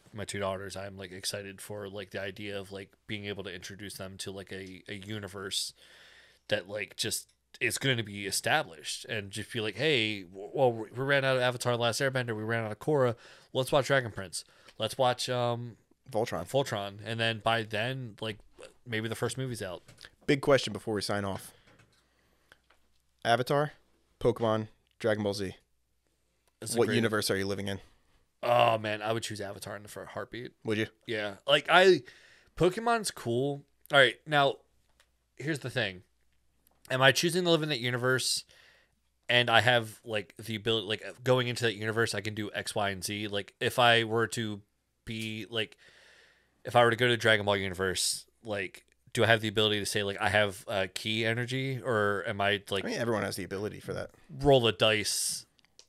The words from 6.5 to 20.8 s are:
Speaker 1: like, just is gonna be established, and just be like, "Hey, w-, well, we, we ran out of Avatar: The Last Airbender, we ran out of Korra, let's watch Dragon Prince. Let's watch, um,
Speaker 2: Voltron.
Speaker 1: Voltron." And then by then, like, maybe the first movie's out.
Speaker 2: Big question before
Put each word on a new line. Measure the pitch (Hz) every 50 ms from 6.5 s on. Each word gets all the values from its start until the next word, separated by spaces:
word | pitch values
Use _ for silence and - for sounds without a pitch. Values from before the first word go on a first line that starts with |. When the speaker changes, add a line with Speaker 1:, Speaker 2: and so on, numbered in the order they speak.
| 104 104 90 95
Speaker 1:
like, | 101 107 101 - -
just | - - 110 - - - - _ _ _ _ - -
is | 127 113 - -
gonna | - 139 127 117 107
be | 104 101 101 101
established, | 95 92 - - 113 131 156 151 87 - 76 - - - - -
and | - 120 107 98 98
just | 98 110 101 - -
be | 117
like, | 107 110 92
"Hey, | 101 139 160 151 120 110 107 107 98 92
w-, | 85 95 95 104 101 -
well, | - 135 123 117
we, | 110 110 -
we | 110 117 135
ran | 139 143 139 135
out | 135 131
of | 127 123
Avatar: | 127 123 120 - 123 123
The | 117 120
Last | 117 110 -
Airbender, | 143 131 131 131 123 120 110
we | 107 110
ran | 110 117 117 113
out | 104 107
of | -
Korra, | - 156 156 139 127 123 113 - - - - - - _ -
let's | 127 127 -
watch | - 143 123
Dragon | - 139 135 123 110
Prince. | - - 95 90 - - - - _ _ - - - -
Let's | 110 110 - -
watch, | 131 123 123 - - -
um, | 127 123 120 120 120 117 120 120 104 - _ _ _ _ _ -
Speaker 2:
Voltron. | - 104 117 - 107 82 87 -
Speaker 1:
Voltron." | - 135 139 - 120 104 101 101 98 104 104
And | 107 117 113
then | 113 113 113 107 -
by | 113 113 113 110
then, | 110 110 104 113 127 131 135 127 113 101 -
like, | 113 110 104 - - - - - - - - _ _
maybe | 123 113 110 110 113
the | 113
first | - 123 117 - 127
movie's | 131 127 120 104 101
out. | 92 87 82 - - - - - - _ _ _
Speaker 2:
Big | - 147 139
question | - 147 139 123 - 110 104
before | 101